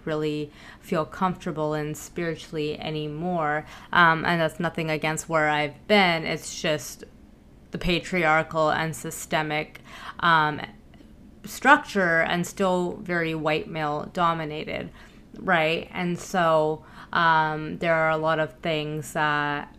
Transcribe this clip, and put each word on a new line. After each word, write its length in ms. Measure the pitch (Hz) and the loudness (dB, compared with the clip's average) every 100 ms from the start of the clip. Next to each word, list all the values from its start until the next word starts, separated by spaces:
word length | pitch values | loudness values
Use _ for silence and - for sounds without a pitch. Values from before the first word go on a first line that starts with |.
really 480 | 160 156 156 151 147 - - - | -6 -2 -2 -4 -6 -12 -20 -20
feel 240 | - 170 | -4 -2
comfortable 720 | 151 - 185 180 180 156 151 | -2 -2 -2 -2 -6 -4 -2
in 200 | 151 151 151 | -2 -4 -8
spiritually 840 | - - 170 160 - 160 151 151 | -10 -6 -6 -6 -8 -6 -6 -6
anymore. 880 | 160 156 151 151 175 175 151 151 - - - | -6 -6 -6 -6 -4 -2 0 -2 -4 -16 0
Um, 320 | 175 165 160 | 6 6 6
and 160 | - 170 | 2 2
that's 200 | 156 - | 0 0
nothing 300 | 170 170 160 | -4 -2 -2
against 380 | 156 156 156 - | -2 -2 -4 0
where 200 | 160 151 | 2 2
I've 400 | 151 147 131 - | 2 0 -4 2
been. 360 | 208 180 165 | 4 6 2
It's 360 | 156 160 - - | -2 -6 -8 -6
just 420 | 170 151 - - - - - - - - - | -2 -2 -4 -14 -18 -20 -20 -20 -20 -20 -12
the 60 | - | -6
patriarchal 920 | 175 175 - 185 156 156 160 160 151 | 0 0 0 0 4 4 2 2 2
and 240 | 156 160 | 2 -2
systemic, 840 | 151 165 - - 165 151 151 - - - - - - | -4 -10 -10 -4 -2 0 -2 -4 -12 -20 -18 -16 -2
um, 400 | 170 165 151 151 - - - - - - - - | 4 4 4 0 -8 -14 -20 -20 -20 -20 -20 -20
structure, 760 | - - 262 285 - 202 175 165 | -16 -2 4 4 4 0 2 2
and 260 | 165 175 170 | 2 0 -2
still 520 | - 190 180 180 - | 0 2 2 0 -4
very 320 | 180 175 160 | -4 -2 -2
white 340 | 160 151 156 - | -2 0 0 -2
male 400 | 160 151 151 - | -4 -2 -2 -6
dominated, 800 | 190 170 165 156 151 - - 170 - - - - - | 0 0 0 -4 -8 -6 -8 -8 -14 -20 -20 -20 -8
right? 480 | 185 170 156 170 - | 0 2 2 0 -4
And 240 | 180 175 170 | -6 -4 -4
so, 680 | - 190 165 156 156 156 - - - | -4 0 4 4 2 -2 -8 -20 -4
um, 640 | - 165 185 160 156 156 170 | 2 4 4 2 -2 -6 -4
there 160 | 170 | 0
are 160 | 165 160 | 2 2
a 60 | 156 | 2
lot 220 | 156 160 | 2 0
of 160 | 156 - | 0 -4
things 540 | 170 151 151 151 147 | -4 -2 -4 -6 -6
that 600 | 165 151 147 147 147 - | -2 0 0 0 -4 -8